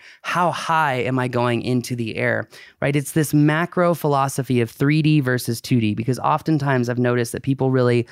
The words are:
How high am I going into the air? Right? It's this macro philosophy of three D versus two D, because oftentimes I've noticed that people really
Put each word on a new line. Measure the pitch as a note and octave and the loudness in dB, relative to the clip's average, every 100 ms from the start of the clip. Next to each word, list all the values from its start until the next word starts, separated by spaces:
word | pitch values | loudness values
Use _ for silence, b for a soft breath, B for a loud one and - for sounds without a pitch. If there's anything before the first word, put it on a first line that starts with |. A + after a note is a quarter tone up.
| B B | B B
How | - E3+ F3 | -6 -2 -2
high | C#3+ - D#3+ D3+ | -2 -2 0 0
am | B2+ A#2+ C3 | 0 -2 -2
I | B2+ | -2
going | A#2+ A#2+ A#2 | 0 0 0
into | G#2+ B2+ A#2 | 0 -2 -2
the | B2 A2+ - | -6 -6 -4
air? | A#2+ A2 G#2+ B B B | -2 -2 -6 B B B
Right? | C3+ C#3+ | -2 0
It's | C#3 | 0
this | E3 D3 | 0 2
macro | D3+ D3 D#3 F3 F3+ F3 | 4 4 2 0 0 0
philosophy | E3+ D3+ C#3 C3+ - C3 B2 | 2 0 0 0 -2 -2 0
of | A2+ | 0
three | - C#3+ D#3 | 0 0 2
D | D#3 D3+ | 2 2
versus | B2+ B2 - A2+ | 2 0 -2 -6
two | - B2+ | 0 0
D, | G#2+ | 2
because | G#2 A#2+ B2 | -2 -2 -2
oftentimes | C3 D3+ - D#3 C#3 C3 A#2+ | 0 0 0 0 0 0 0
I've | A#2+ | 0
noticed | B2 B2 A#2 | 0 0 -2
that | - | -4
people | - C3+ C3+ | -4 -2 0
really | C3 B2 A#2+ A#2 | 2 2 2 -2